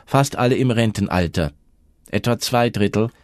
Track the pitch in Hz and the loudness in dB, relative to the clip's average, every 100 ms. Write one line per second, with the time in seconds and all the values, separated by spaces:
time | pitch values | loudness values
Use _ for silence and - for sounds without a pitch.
0 | - 139 139 - 123 127 127 113 113 104 | -2 0 0 0 0 2 2 2 0 0
1 | 98 90 85 - 76 - _ _ _ _ | -2 0 0 -2 -4 -6 _ _ _ _
2 | - 101 123 117 - 123 120 104 101 104 | -6 -4 -2 -2 0 0 0 0 0 0
3 | 113 - | -2 -4